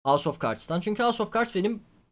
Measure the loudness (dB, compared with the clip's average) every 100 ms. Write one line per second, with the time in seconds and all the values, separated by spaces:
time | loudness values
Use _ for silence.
0 | 2 2 2 -2 -2 -2 -2 -4 -2 0
1 | 2 0 0 0 0 0 -2 -2 -10 _
2 | _